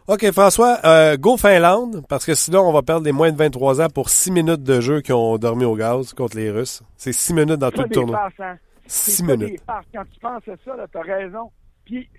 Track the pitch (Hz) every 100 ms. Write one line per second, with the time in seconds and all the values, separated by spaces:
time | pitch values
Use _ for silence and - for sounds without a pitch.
0 | - 202 208 190 196 202 240 240 160 160
1 | 156 143 180 254 202 180 170 208 247 196
2 | - 139 - 151 - 185 180 151 135 165
3 | 151 139 165 151 151 123 135 135 160 139
4 | 127 - 185 180 160 156 131 127 120 151
5 | - 123 113 110 117 117 123 110 113 127
6 | 127 - 120 110 110 104 127 - _ -
7 | 131 120 - 165 151 156 131 - 226 175
8 | 120 214 196 - 185 180 _ _ - -
9 | - - 170 120 107 - - 214 - 220
10 | 190 _ 233 240 220 185 247 254 190 175
11 | 165 196 190 180 175 _ _ _ - 247
12 | -